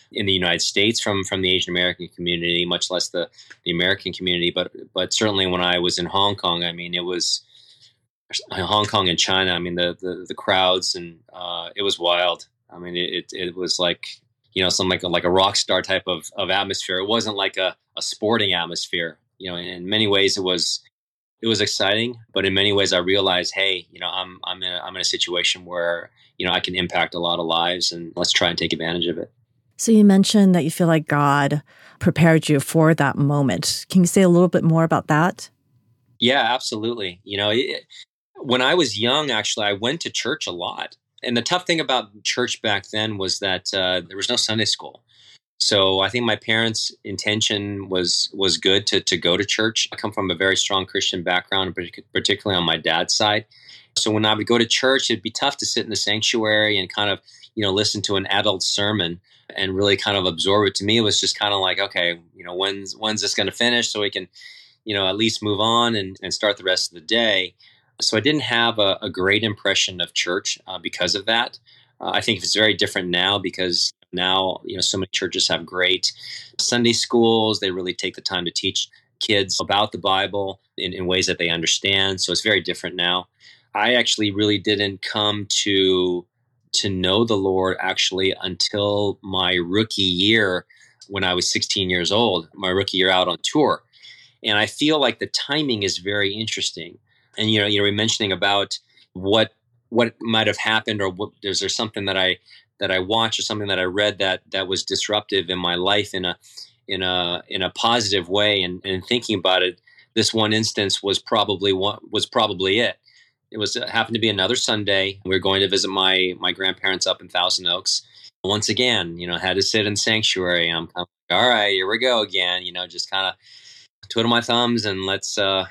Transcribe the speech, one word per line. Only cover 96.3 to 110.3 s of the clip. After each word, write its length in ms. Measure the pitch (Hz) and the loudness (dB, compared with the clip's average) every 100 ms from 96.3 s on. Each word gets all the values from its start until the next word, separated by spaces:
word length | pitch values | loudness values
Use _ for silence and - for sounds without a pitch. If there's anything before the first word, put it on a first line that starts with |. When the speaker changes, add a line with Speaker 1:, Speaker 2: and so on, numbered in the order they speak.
Speaker 1:
interesting. 640 | 104 110 - - - 82 - _ _ _ - | -2 -6 -4 -6 -6 -12 -16 _ _ _ -4
And, 120 | 107 | 0
you 120 | 107 | 2
know, 40 | 104 | 2
you 160 | 101 | 2
were 120 | 101 | 0
mentioning 400 | 101 113 - 107 | 0 0 0 -2
about 440 | 92 98 101 98 - - _ _ | 0 2 2 0 -6 -14 _ _
what, 400 | 92 98 110 113 _ _ _ _ | -6 2 2 2 _ _ _ _
what 280 | 113 117 - | 0 0 -2
might 280 | 117 113 104 | -2 0 0
have 100 | 101 | 0
happened 440 | 110 110 117 104 | 0 0 0 -2
or 60 | 98 | -4
what, 220 | 92 104 - | -4 -8 -8
is 200 | 101 90 | -6 -4
there 80 | 95 | -4
something 340 | - 110 107 | -4 -4 -4
that 140 | 98 95 | -2 0
I, 220 | 92 87 _ - _ _ | 0 0 _ -20 _ _
that 100 | 95 | -2
I 80 | 92 | -2
watched 400 | 92 113 113 120 | 0 0 0 -2
or 40 | |
something 260 | - 104 101 | -4 -4 -2
that 100 | 92 | -2
I 40 | |
read 340 | 90 95 104 95 | 0 0 0 0
that, 240 | 95 92 - | -2 -2 -4
that 160 | 95 95 | -6 -2
was 160 | 92 | -4
disruptive 680 | - 92 - 104 - 98 87 | -2 -4 -2 -2 0 -2 -2
in 80 | 90 | -2
my 180 | 90 87 | -2 0
life 380 | 92 104 101 | 2 0 0
in 120 | 95 90 | -4 -4
a, 120 | 85 - - - _ - | -6 -12 -20 -20 _ -8
in 140 | 92 | -4
a, 380 | 92 90 87 87 - | -2 -2 -2 -6 -8
in 140 | 98 | -6
a 80 | 92 | -6
positive 580 | - 117 120 104 98 85 | -2 0 2 2 0 0
way. 340 | 101 104 101 | 2 2 2
And, 180 | 90 90 | 0 -4
and 220 | 98 92 - | -4 -4 -2
thinking 340 | 123 110 101 | -2 0 0
about 240 | 92 92 | 2 2
it, 160 | 90 - _ - _ | 2 -2 _ -20 _
this 200 | 113 107 | -2 0